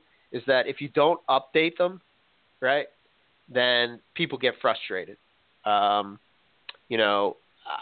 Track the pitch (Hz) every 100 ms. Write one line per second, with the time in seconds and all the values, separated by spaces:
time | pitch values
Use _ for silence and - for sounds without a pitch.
0 | _ _ _ 123 135 127 123 131 143 -
1 | 147 165 - 135 - 160 165 165 180 185
2 | _ _ _ _ _ _ 127 143 - _
3 | _ _ _ _ _ 123 123 120 120 120
4 | _ - 160 127 127 - 123 - - 92
5 | 82 104 _ _ _ _ 107 104 101 101
6 | 101 104 _ _ _ _ - - _ 113
7 | 104 101 101 - _ _ - -